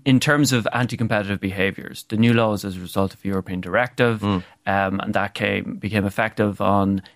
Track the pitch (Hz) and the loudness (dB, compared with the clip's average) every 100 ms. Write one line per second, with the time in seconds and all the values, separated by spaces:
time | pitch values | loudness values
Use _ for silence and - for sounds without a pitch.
0 | - 127 156 147 143 127 104 117 123 123 | 4 4 4 2 4 2 0 -2 -2 -2
1 | 113 110 101 101 95 98 98 - - - | 0 0 -2 -4 -4 -2 -2 -2 -10 -14
2 | - 110 117 117 110 104 98 92 90 104 | -6 2 4 4 2 0 -6 -10 -6 -2
3 | 95 - 98 98 95 92 90 101 123 - | -2 -2 -6 -4 -4 -6 -2 0 0 2
4 | 120 110 104 95 - _ - 98 95 98 | 0 2 0 0 -4 _ -2 0 0 -2
5 | 101 98 101 - 101 98 - - 101 104 | -2 -2 -2 -2 -2 -2 -6 -8 -4 -2
6 | 98 - 110 - 104 98 98 101 98 98 | -2 -2 -2 0 -2 0 2 2 2 0
7 | - | -4